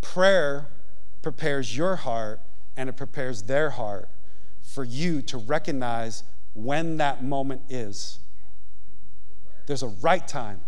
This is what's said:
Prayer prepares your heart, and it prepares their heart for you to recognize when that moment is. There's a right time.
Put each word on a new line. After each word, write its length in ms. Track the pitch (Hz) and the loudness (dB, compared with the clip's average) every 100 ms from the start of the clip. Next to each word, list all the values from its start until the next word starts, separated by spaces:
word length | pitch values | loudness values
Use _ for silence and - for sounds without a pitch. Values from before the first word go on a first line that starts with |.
Prayer 640 | - 180 185 196 147 139 143 - - - - - | 0 2 4 2 2 0 0 0 0 0 0 0
prepares 540 | 160 139 156 139 127 110 | 0 0 0 0 0 0
your 220 | 175 185 | 0 0
heart, 420 | 131 117 107 110 - - - - | 0 -2 0 0 0 0 0 0
and 120 | 131 | -2
it 80 | 123 | -2
prepares 460 | 139 - 131 117 | -2 -2 -2 0
their 280 | 101 139 156 | 0 0 0
heart 380 | 127 107 98 - - - - - - | 0 -2 0 0 0 0 0 0 0
for 220 | - - | 0 0
you 380 | 127 123 175 156 | 0 0 0 0
to 160 | 123 131 | 0 0
recognize 840 | 110 151 165 139 123 117 117 117 - - - | 0 0 0 0 0 0 0 0 0 0 0
when 440 | 110 113 147 165 156 | 0 0 0 0 0
that 260 | 147 135 | 0 0
moment 380 | 131 139 135 131 - | 0 0 0 0 0
is. 500 | 127 107 98 - - - - - - - - - - - - - - - - - | 0 0 0 0 0 0 0 0 0 0 0 0 0 0 0 0 0 0 0 0
There's 180 | 143 | 0
a 40 | 123 | 0
right 380 | 101 160 180 - | 0 2 2 0
time. 340 | 147 110 101 | 0 0 0